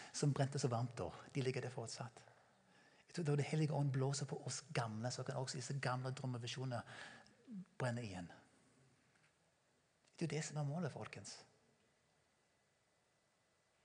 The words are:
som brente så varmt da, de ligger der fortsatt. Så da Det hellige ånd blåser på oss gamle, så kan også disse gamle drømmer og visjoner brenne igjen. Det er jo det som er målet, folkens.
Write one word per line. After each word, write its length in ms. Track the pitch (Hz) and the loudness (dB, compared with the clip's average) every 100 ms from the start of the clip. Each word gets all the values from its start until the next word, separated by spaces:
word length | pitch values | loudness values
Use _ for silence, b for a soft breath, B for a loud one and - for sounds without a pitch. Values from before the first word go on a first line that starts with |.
| B - | B 2
som 160 | 147 135 | 4 6
brente 240 | 135 143 | 2 2
så 80 | 131 | 2
varmt 320 | 117 123 - | 2 2 0
da, 80 | 85 - - | -4 -4 -4
de 160 | 147 127 | 0 2
ligger 160 | 127 | 0
der 80 | 123 | -2
fortsatt. 480 | 123 113 - 120 - - - - _ B B B B - - | -4 -6 -6 -8 -10 -20 -20 -20 _ B B B B -8 0
Så 80 | |
da 120 | 151 143 | 4 4
Det 100 | 135 | 4
hellige 280 | 156 151 | 4 4
ånd 180 | 143 143 | 4 4
blåser 340 | 131 131 143 143 | 4 2 2 -2
på 160 | 156 127 | -4 -4
oss 180 | - - | -6 -2
gamle, 380 | 139 113 107 123 | -2 0 0 -2
så 120 | 127 | -2
kan 120 | 131 131 | -2 -2
også 220 | 131 139 | -2 -2
disse 220 | 120 139 | -2 0
gamle 320 | 131 127 131 | 2 2 0
drømmer 260 | 131 127 120 | 0 -2 -2
og 60 | |
visjoner 380 | 120 - 131 117 - B B B B - - 202 - - | -2 -2 -2 -2 -4 B B B B -20 -10 -10 -10 0
brenne 240 | 127 117 | 0 2
igjen. 240 | 113 92 85 - - - - - - _ _ _ _ _ _ _ _ _ _ _ _ - | -2 -4 -8 -12 -20 -20 -20 -20 -20 _ _ _ _ _ _ _ _ _ _ _ _ -4
Det 60 | 160 | -2
er 20 | |
jo 80 | 147 | 0
det 80 | - | -2
som 120 | 151 | 0
er 60 | 143 | 0
målet, 240 | 160 156 | 0 -2
folkens. 460 | 113 107 110 104 - - _ _ _ _ _ _ _ _ _ _ _ _ _ _ _ _ _ _ _ _ _ _ _ | -2 -8 -8 -10 -12 -16 _ _ _ _ _ _ _ _ _ _ _ _ _ _ _ _ _ _ _ _ _ _ _